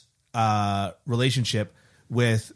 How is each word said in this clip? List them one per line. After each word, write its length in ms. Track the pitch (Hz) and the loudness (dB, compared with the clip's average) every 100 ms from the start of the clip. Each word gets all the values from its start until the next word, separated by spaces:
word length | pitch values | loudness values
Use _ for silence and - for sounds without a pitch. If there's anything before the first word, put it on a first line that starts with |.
| - _ _ | -14 _ _
uh, 580 | 117 110 107 101 101 98 - - | 0 2 2 0 -2 -4 -8 -4
relationship 680 | 117 131 127 110 110 104 - _ _ _ | 0 0 0 -2 -2 -4 -10 _ _ _
with, 420 | 117 120 110 - | 0 2 2 -2